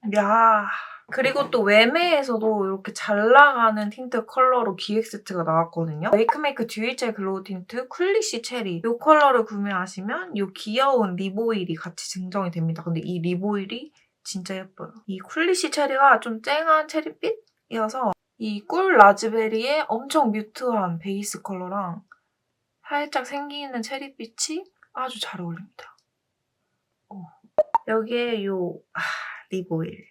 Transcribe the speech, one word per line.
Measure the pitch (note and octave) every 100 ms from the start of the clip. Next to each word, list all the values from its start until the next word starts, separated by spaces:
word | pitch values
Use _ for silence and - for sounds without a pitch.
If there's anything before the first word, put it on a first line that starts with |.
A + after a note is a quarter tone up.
| A3 G#3
야. | G3+ A3 A3+ G#3+ G3 - - - _
그리고 | - C4 C4+ C#4
또 | B3
외메에서도 | G3+ G#3 A#3 D#4 F4 D#4 C4+ A3+ A3 G#3+
이렇게 | F#3+ F#3+ F#3+
잘 | - - G#3 G#3+
나가는 | C4 C#4+ C4 A3+ G#3+ G#3
틴트 | G#3 B3+ A#3+
컬러로 | G#3+ - C4 B3+ A3 F3+
기획 | - G#3+ A3
세트가 | G#3 - F#3
나왔거든요. | D#3+ D#3+ E3 E3+ E3 D3+ F#3
웨이크메이크 | G#3 A#3 D4 D4+ - A#3
듀이젤 | G#3+ F3 A3+ A#3+
글로우 | G#3+ F#3+ F#3+
틴트 | F#3+ F#3+ F3+ A#3 B3+
쿨리쉬 | - F4+ G#4 - A#3
체리. | A#3 B3 G3+ E3+
이 | A3 A#3
컬러를 | C4 G3+ C#4+ B3+
구매하시면 | A3 G#3 G3+ G3 F3+ F#3 F#3+ D4 F#4
이 | B3+ G3
귀여운 | - - A3 C4+ C4 G3+ F3+
립 | F#3+ G3
오일이 | A3+ G#3+ F3+
같이 | D#3+ F3+ E3 -
증정이 | F#3 F#3 F#3+ F#3
됩니다. | E3 E3 E3
근데 | - D#3+
이 | D#3 F3+
립 | E3 F3+
오일이 | G3 G3+ F#3+ A3+ D4+ _ _ _
진짜 | - F#3+ F3 F#3+
예뻐요. | F#3+ _ E3 A3+ -
이 | F#3
쿨리쉬 | - - E4+ F4+ D#4
체리가 | D4 C#4 C4+ C#4 A#3
좀 | A#3+ A3
쨍한 | A3 D4 E4 D#4 D#4
체리빛이어서 | D#4 D#4 - E4+ A4+ _ _ _ A3+ G#3+ C4 A#3+ F3+ _ _
이 | A3 G#3 G#3
꿀 | E4 F#4+ D4
라즈베리의 | G3+ G3+ A3 A3 A3 A3 B3 D4+ D4
엄청 | A3 C#4 D#4 C4
뮤트한 | G#3+ G#3+ - B3+ A3+ F#3 E3
베이스 | G3 G3 G3+ -
컬러랑 | - F#3+ F3+ G3+ F#3 E3+ _ _ _ _ _ _ _ _ -
살짝 | C#4+ D4 C#4+ B3+
생기는 | C#4+ C#4+ D4 C#4+ B3
체리빛이 | A3 C4+ C#4 _ A3+ - - D#4 F#4+ _ _
아주 | - B3+ A3+
잘 | - F#3
어울립니다. | F3 E3 G3+ - - _ _ _ _ _ _ _ _ _ _ _ _
오. | G3+ E3+ _ _ - D5+ - -
여기에 | A3 A3 A#3+ A#3+ A3+ G3
요, | F#3+ F3 - _
아, | - - - - - -
립 | F#3+ F3+
오일. | E3 D#3+ - -